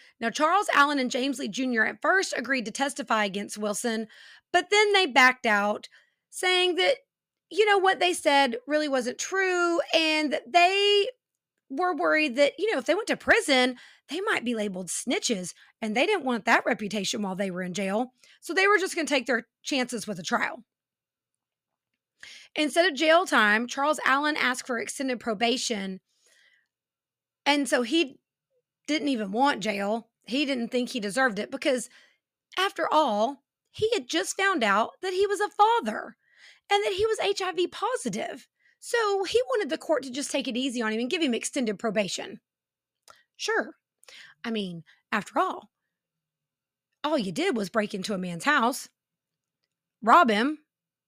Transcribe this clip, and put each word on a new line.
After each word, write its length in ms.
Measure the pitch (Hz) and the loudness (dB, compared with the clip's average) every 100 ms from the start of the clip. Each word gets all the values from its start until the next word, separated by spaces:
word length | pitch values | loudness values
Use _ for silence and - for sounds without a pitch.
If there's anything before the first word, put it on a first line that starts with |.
| - - | -20 -8
Now, 100 | 233 | -6
Charles 400 | - 302 381 415 | 0 2 2 2
Allen 260 | 285 285 285 | 4 4 4
and 100 | 254 | 0
James 300 | 254 269 240 | -2 -2 -4
Lee 80 | 247 | -6
Junior 380 | 185 254 233 220 | -4 -2 0 0
at 160 | 208 | 0
first 320 | 294 370 370 - | 2 2 2 -4
agreed 280 | 240 269 214 | -2 -2 -2
to 60 | |
testify 540 | - 277 - 233 220 208 | -4 -4 -4 -2 0 0
against 320 | 190 208 214 | -4 -8 -6
Wilson, 500 | 208 202 240 226 220 - - - _ | -6 -4 -4 -4 -6 -12 -20 -20 _
but 160 | 349 359 | 0 2
then 240 | 415 427 | 4 4
they 140 | 403 359 | 4 4
backed 380 | 240 254 247 233 | 6 6 6 0
out, 440 | 208 208 214 - _ _ _ _ | 2 0 -2 -8 _ _ _ _
saying 460 | - 370 359 359 339 | -4 0 2 2 2
that, 220 | 359 - _ _ _ _ - | 2 0 _ _ _ _ -6
you 160 | 330 427 | 2 4
know, 140 | 403 | 4
what 200 | 381 320 | 4 2
they 140 | 359 | 2
said 440 | 349 311 277 277 240 - | 0 4 4 4 0 -2
really 200 | 302 302 | 0 0
wasn't 300 | 262 240 - | 0 -2 -6
true, 640 | - 370 381 359 349 339 - 320 | -4 -2 0 2 2 0 0 2
and 360 | 320 311 302 | 2 0 0
that 220 | 294 240 | -4 0
they 540 | 320 349 392 403 403 403 - _ _ _ _ - | 4 6 4 4 4 2 -4 _ _ _ _ -12
were 260 | 269 359 349 | -2 -2 0
worried 400 | 339 311 302 240 | 2 2 2 2
that, 180 | 285 - | 2 2
you 120 | 415 | -2
know, 60 | 320 | -2
if 80 | 233 | 0
they 100 | 349 | 0
went 120 | 427 | 0
to 100 | 254 | -2
prison, 600 | - 403 370 262 254 247 - _ - | 2 2 4 2 2 -2 -14 _ -12
they 120 | 320 | -6
might 240 | 427 381 240 | -2 -2 -2
be 100 | 226 | -4
labeled 340 | 208 185 180 | -4 -6 -8
snitches, 640 | - - 349 - 202 180 - - - | -8 -4 -2 -2 -4 -8 -14 -20 -10
and 140 | 220 214 | -4 0
they 100 | 311 | 0
didn't 200 | 403 254 | 0 -2
want 200 | 233 226 | -2 2
that 200 | 294 311 | 2 2
reputation 560 | 233 208 214 185 233 | -4 -4 -6 -4 -4
while 140 | 202 185 | -6 -4
they 140 | 202 | -6
were 120 | 180 | -6
in 120 | 185 | -6
jail. 380 | 180 190 208 247 _ _ _ | -6 -4 -2 -4 _ _ _
So 120 | - | -4
they 140 | 339 392 | 2 4
were 100 | 415 | 4
just 180 | 370 330 | 2 -4
gonna 120 | 302 | -2
take 180 | 277 240 | -2 0
their 220 | 233 - _ | -4 -4 _
chances 440 | - 277 247 226 - | -4 -2 -2 -6 -8
with 120 | 180 | -10
a 40 | |
trial. 400 | - 226 294 - - _ _ _ _ _ _ _ _ _ _ _ _ _ _ _ - - - - | -4 -2 -2 -6 -16 _ _ _ _ _ _ _ _ _ _ _ _ _ _ _ -20 -20 -12 -4
Instead 300 | 302 339 359 | 0 2 2
of 120 | 262 | 2
jail 280 | 311 330 370 | 4 4 4
time, 420 | 269 208 214 247 | 4 4 4 0
Charles 320 | - 285 302 - | -2 -2 0 2
Allen 300 | 269 302 311 | 2 0 0
asked 320 | 247 254 - | 0 -2 -6
for 100 | 226 | -6
extended 440 | - - 269 247 | -6 -6 -4 -4
probation. 800 | - 202 233 247 - 214 190 190 _ _ _ _ _ _ _ _ _ _ _ _ _ _ - | -4 -2 0 0 -2 -4 -6 -10 _ _ _ _ _ _ _ _ _ _ _ _ _ _ 0
And 240 | 285 277 | 0 2
so 120 | 285 | 0
he 360 | 233 320 285 - _ _ _ _ _ _ - | 2 0 0 -4 _ _ _ _ _ _ -4
didn't 200 | 208 285 | -2 0
even 240 | 247 202 | -2 -2
want 300 | 214 277 247 | 2 2 2
jail. 480 | 202 202 202 226 - _ - | -2 -2 -2 -2 -6 _ -6
He 200 | 254 285 | -2 -2
didn't 220 | 262 233 | -2 -2
think 220 | 247 247 | -2 -2
he 100 | 254 | -4
deserved 400 | 208 196 262 202 | -4 0 0 0
it 100 | 208 | -6
because, 400 | 269 320 254 - - _ _ _ _ _ - | -4 -2 -2 -4 -14 _ _ _ _ _ -4
after 300 | 392 - 320 | -4 -2 0
all, 520 | 302 294 208 233 285 _ _ _ | 2 2 2 0 -2 _ _ _
he 180 | - - | -4 0
had 160 | 440 247 | 0 -2
just 260 | 320 370 - | -4 -2 -2
found 280 | 392 359 | 0 0
out 280 | 220 196 226 - | 2 2 0 -4
that 120 | 370 | -4
he 120 | 370 403 | 0 0
was 140 | 392 | 0
a 100 | 415 | -2
father 680 | - 427 466 233 220 - - _ _ - - - | 2 4 4 0 -6 -10 -16 _ _ -20 -16 -2
and 140 | 403 | -2
that 100 | 415 | 0
he 120 | 370 440 | 0 0
was 140 | 440 | 0
H 200 | 392 403 | -2 -2
I 120 | 370 | -4
V 140 | 349 349 | -2 -4
positive. 840 | - 415 508 233 196 - 269 - _ _ _ | -2 -4 -4 -4 -6 -8 -10 -18 _ _ _
So 440 | - 480 427 392 | -4 0 0 0
he 180 | 370 453 508 | 0 0 0
wanted 200 | 494 294 | -2 -2
the 80 | 320 | -4
court 260 | - 311 | -2 -2
to 80 | 269 | -4
just 180 | 247 269 | -8 -6
take 180 | 285 262 | -4 -4
it 100 | 240 | -4
easy 240 | 269 240 | -4 -2
on 100 | 220 | -2
him 80 | 220 | -2
and 100 | 247 | -2
give 120 | 359 | -2
him 120 | 311 | 0
extended 460 | 226 - 294 226 202 | -2 -4 -4 -2 -2
probation. 600 | 233 202 196 - 277 190 _ _ _ _ _ _ _ - _ - | -2 -2 -2 -4 -10 -16 _ _ _ _ _ _ _ -20 _ -10
Sure. 380 | - 440 226 - _ _ _ - - _ | -2 -2 -2 -8 _ _ _ -20 -20 _
I 80 | 233 | -6
mean, 320 | 220 190 170 - _ - | -6 -6 -10 -16 _ -6
after 280 | 214 - 285 | -6 -2 -2
all, 300 | 370 370 - _ _ _ _ _ _ _ _ _ _ _ _ _ | -2 -4 -14 _ _ _ _ _ _ _ _ _ _ _ _ _
all 140 | 302 302 | -2 0
you 140 | 196 | -2
did 240 | 165 381 240 | -2 -2 -2
was 140 | 196 | -2
break 240 | 226 208 | -2 -2
into 200 | 202 190 | -4 -6
a 40 | 196 | -6
man's 260 | 185 170 | -6 -4
house, 460 | 254 294 226 277 - _ _ _ _ _ _ _ _ _ _ _ | 0 2 2 -2 -10 _ _ _ _ _ _ _ _ _ _ _
rob 260 | 208 294 294 | 6 6 6
him, 300 | 208 254 311 _ _ _ _ | 4 0 -4 _ _ _ _